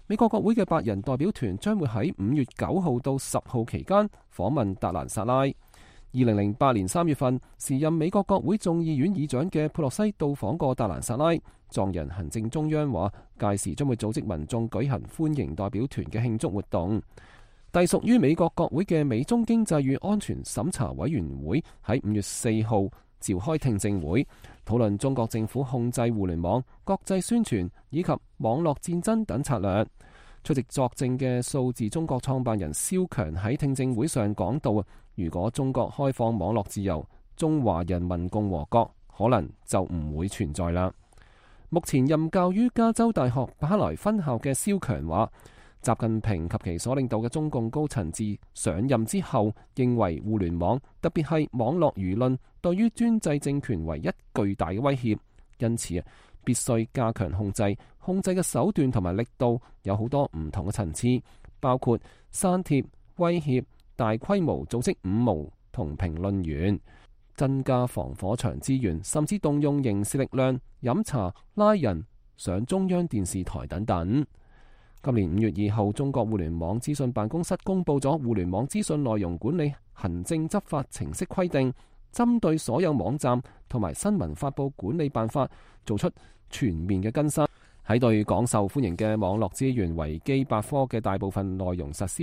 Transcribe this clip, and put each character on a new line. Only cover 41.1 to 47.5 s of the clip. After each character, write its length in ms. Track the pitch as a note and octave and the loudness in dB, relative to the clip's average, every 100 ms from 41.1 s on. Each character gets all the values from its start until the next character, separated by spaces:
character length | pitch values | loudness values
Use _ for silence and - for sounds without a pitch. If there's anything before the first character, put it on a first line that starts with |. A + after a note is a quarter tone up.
| - - - - - - | -20 -20 -20 -20 -20 -4
目 140 | E3+ | -4
前 220 | - C#3 C3 | 0 2 4
任 240 | D#3 D#3+ | 4 2
教 200 | F#3+ F3+ | 2 2
於 180 | F#3+ B3 | 4 2
加 160 | - A3+ | 4 2
州 200 | A3+ A#3 | 4 2
大 160 | G#3+ B2+ | 2 2
學 180 | B2 A2+ - | 0 -2 -4
巴 180 | D3 G#3 | 0 2
萊 180 | G#2 D#2 | 2 0
分 260 | G#3 G#3+ | -2 0
校 160 | D3+ A2+ | 0 -2
嘅 160 | C#3 | 0
蕭 240 | C3 - G3 | 0 0 0
強 280 | - E2 D#2 | 0 -4 0
話， 220 | E2+ A2+ - - - - - | 0 0 -4 -20 -20 -20 -6
習 140 | - A2+ | -2 0
近 200 | A2+ A2 | 0 0
平 280 | A2+ F#2 E2+ | 0 -2 -2
及 80 | G#2 | -4
其 140 | F#2+ E2+ | -4 -4
所 180 | A#2 C#3 | -2 -2
領 100 | B2+ | 0
導 120 | A2 | 0
嘅 100 | A#2 | -2
中 220 | D#3 D3+ | -2 -2